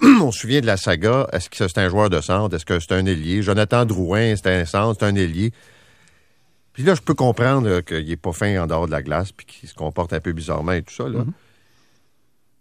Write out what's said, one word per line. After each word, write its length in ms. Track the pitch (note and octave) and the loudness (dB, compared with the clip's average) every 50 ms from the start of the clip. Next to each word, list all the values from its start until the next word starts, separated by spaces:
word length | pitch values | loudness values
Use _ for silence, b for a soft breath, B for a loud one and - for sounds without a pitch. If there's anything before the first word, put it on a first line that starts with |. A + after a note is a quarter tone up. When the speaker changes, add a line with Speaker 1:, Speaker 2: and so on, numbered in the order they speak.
Speaker 1:
<clears throat> 200 | - C4 C4+ A3+ | 6 6 6 6
on 100 | E3 B2+ | 4 2
se 80 | G#2+ - | -2 -4
souvient 220 | - A#2+ C3+ D3 | -4 0 0 2
de 40 | A#2+ | 2
la 120 | A2 G2 G2 | 2 0 0
saga. 500 | - - F2+ D#2+ F2 A2 B2 C3+ C3 - | 0 -2 -2 0 2 2 2 2 0 -2
Est-ce 160 | - F2+ - - | -2 -6 -6 -6
que 200 | - - G#2+ F2 | -6 -4 -4 -2
c'est 100 | - - | 0 0
un 120 | F#2+ F2+ | 0 2
joueur 200 | F2 G#2 G#2+ G2+ | 2 2 2 2
de 120 | F2+ D#2 | 2 0
centre ? 340 | D2 - F2+ G2+ G#2+ G2+ F#2 | 0 0 0 0 0 0 -2
Est-ce 100 | D#2+ - | -4 -4
que 140 | - F#2 E2+ | -2 -4 -2
c'est 140 | D#2+ - F#2 | -2 0 0
un 120 | F#2 F#2 | 0 2
ailier ? 380 | G2 F#2 D#2+ D#2 E2 F#2 G#2 G2+ | 0 0 -2 -2 -2 -2 -2 0
Jonathan 420 | G2 G2 G#2+ G#2+ - A#2+ A#2+ B2 | 0 2 2 2 2 2 2 2
Drouin, 480 | A2 G2+ F#2 F2+ E2 F#2+ G#2+ A#2 A2+ G#2+ | 2 0 -2 -2 0 0 0 2 0 0
c'est 120 | F2+ - F#2+ | 0 0 0
un 180 | F#2 F#2 E2+ | 2 2 0
centre, 320 | E2 - G2 G#2+ A#2 A2 - | 0 0 0 0 0 0 0
c'est 60 | A2 | 0
un 100 | G#2 G2+ | 0 2
ailier. 360 | G2 F#2+ E2+ D#2+ F2 G#2 A#2 b b b b b b b b b b b b b b b b b b b _ _ _ _ _ - | 2 0 0 0 -2 -2 -4 b b b b b b b b b b b b b b b b b b b _ _ _ _ _ -10
Puis 80 | - C3 | -2 2
là, 120 | F#3 F#3 | 2 2
je 60 | - | 2
peux 120 | - - D#3 | 2 -2 0
comprendre, 560 | - C3 B2 G#2+ - A#2+ B2+ C#3 C3+ A#2+ G#2+ | 2 2 2 2 2 2 2 2 2 2 2
là, 120 | F#2 F2+ F2 | 2 0 0
qu'il 260 | - E2+ D#2+ D#2 D#2 | -2 -6 -6 -4 -4
est 60 | E2 D#2 | -6 -6
pas 140 | - F#2+ | -4 -6
fin 300 | E2+ - G#2+ G2+ G2+ F#2 E2+ | -4 -2 -2 0 0 0 0
en 20 | |
dehors 220 | D#2 E2 D#2+ E2+ D#2 | 0 -2 -2 -2 -2
de 40 | |
la 120 | D2+ D2 C2+ | -4 -4 -4
glace 280 | C#2+ D2+ E2 G2 G2+ | -2 -2 -2 -4 -4
puis 140 | - - - | -8 -18 -20
qu'il 240 | _ - - - C#2+ | _ -20 -20 -20 -20
se 60 | - | -12
comporte 380 | - D#2+ D#2 D#2 F2+ F2 E2 E2+ | -8 -8 -6 -4 -4 -6 -4 -4
un 60 | D#2+ | -6
peu 120 | - F2+ | -4 -6
bizarrement 400 | E2 D#2+ D#2 E2 D#2 D2+ D#2 F2 | -6 -6 -6 -6 -6 -4 -2 -2
et 100 | F#2 E2+ | -4 -4
tout 120 | E2+ - - | -4 -8 -10
ça, 100 | - A#2+ | -10 -8
là. 160 | C3+ A#2 A#2+ | -6 -4 -4
Speaker 2:
Mhm. 120 | A#2 C#3 F#3 _ _ _ _ _ _ _ _ _ _ _ _ _ _ _ _ _ _ _ _ _ _ _ _ _ | -6 -6 -6 _ _ _ _ _ _ _ _ _ _ _ _ _ _ _ _ _ _ _ _ _ _ _ _ _